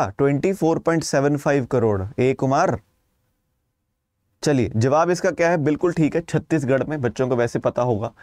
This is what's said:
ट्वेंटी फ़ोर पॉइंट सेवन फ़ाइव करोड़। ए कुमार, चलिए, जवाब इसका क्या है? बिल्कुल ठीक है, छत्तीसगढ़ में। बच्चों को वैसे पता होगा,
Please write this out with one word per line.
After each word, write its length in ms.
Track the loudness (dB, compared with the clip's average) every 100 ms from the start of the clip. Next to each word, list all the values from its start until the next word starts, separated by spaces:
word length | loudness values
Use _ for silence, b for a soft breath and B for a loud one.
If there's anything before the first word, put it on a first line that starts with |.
| 0
ट्वेंटी 420 | 0 0 2 0
फ़ोर 260 | 0 0 0
पॉइंट 240 | 0 -2
सेवन 320 | 0 0 0 0
फ़ाइव 280 | 0 0 0
करोड़। 360 | 0 2 0 -2 -2
ए 140 | 0
कुमार, 460 | 0 0 0 0 -2 -8 _ _ _ _ _ _ _ _ _ _ _ _ _ _ _
चलिए, 280 | -2 0 0 0
जवाब 340 | 2 2 2
इसका 220 | 0 -2
क्या 180 | 0 0
है? 80 | 2
बिल्कुल 360 | 0 0 0
ठीक 220 | 0 0 0
है, 60 |
छत्तीसगढ़ 640 | -2 -4 -2 -2 2 0
में। 160 | 0 -4
बच्चों 260 | -4 -2 0
को 60 | 0
वैसे 240 | 0 -2
पता 220 | -2 0
होगा, 300 | 0 -2 -4 B